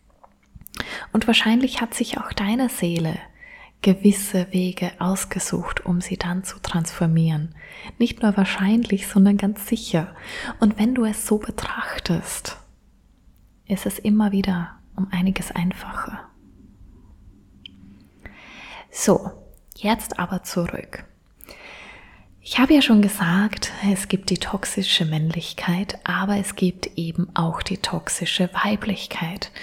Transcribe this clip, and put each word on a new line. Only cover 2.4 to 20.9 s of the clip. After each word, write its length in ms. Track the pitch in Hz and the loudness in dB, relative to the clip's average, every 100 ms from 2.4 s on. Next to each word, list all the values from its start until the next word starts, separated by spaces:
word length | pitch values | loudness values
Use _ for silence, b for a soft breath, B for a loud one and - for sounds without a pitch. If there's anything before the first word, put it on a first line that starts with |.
| 202 233 247 | 0 0 0
Seele 500 | - 175 170 160 - - B B B B B | 0 0 0 0 -4 -10 B B B B B
gewisse 640 | - 185 208 202 - 185 180 | 4 6 6 6 2 -2 0
Wege 420 | 185 180 180 175 - | 0 0 -2 -4 -2
ausgesucht, 840 | 180 190 - 180 - - - - | -2 0 -2 -4 -4 -4 -4 -4
um 160 | - 175 | -2 -2
sie 160 | - 185 | -2 -4
dann 260 | 175 180 | -2 -4
zu 160 | - - | -6 -10
transformieren. 960 | - 170 160 - 165 165 160 151 160 B B B 208 B | -4 -2 0 2 4 6 4 2 -2 B B B -10 B
Nicht 240 | 240 - | 0 2
nur 120 | 214 202 | 2 4
wahrscheinlich, 680 | 190 - 196 226 233 196 - | 4 2 4 4 4 0 2
sondern 300 | 202 196 202 | 6 8 6
ganz 320 | 202 214 - | 2 -2 -2
sicher. 480 | 220 - 165 - - B B B B | -4 0 0 0 -8 B B B B
Und 200 | 214 214 | 4 4
wenn 160 | 220 | 2
du 100 | 254 | 2
es 220 | 220 214 - | 0 0 0
so 100 | 214 | 0
betrachtest, 1160 | - - - - - - - 165 - - - - - _ _ _ _ _ _ _ _ _ - | 0 -8 -8 -6 -8 -6 -2 -2 -2 -8 -10 -14 -18 _ _ _ _ _ _ _ _ _ -6
ist 160 | 190 | -4
es 140 | 202 - | -4 -4
immer 340 | 214 214 208 | 0 2 4
wieder 460 | 196 196 180 170 - - - | 2 0 0 -2 -10 -14 -6
um 120 | 190 | -2
einiges 400 | 175 190 190 - | 0 0 0 -2
einfacher. 720 | - 175 - - - - - - _ - - - - - - - - - - - - - - B B B B B B B B B B B | -2 -2 -2 -8 -8 -8 -10 -14 _ -20 -20 -20 -20 -20 -20 -20 -20 -20 -20 -20 -20 -20 -20 B B B B B B B B B B B
So, 400 | - - - - - - - _ - | -2 2 2 2 -12 -20 -20 _ -6
jetzt 420 | 208 226 - - | -2 -2 -4 -6
aber 240 | 180 180 | -4 -4
zurück. 600 | - 180 170 - - | -6 -4 -4 -6 -10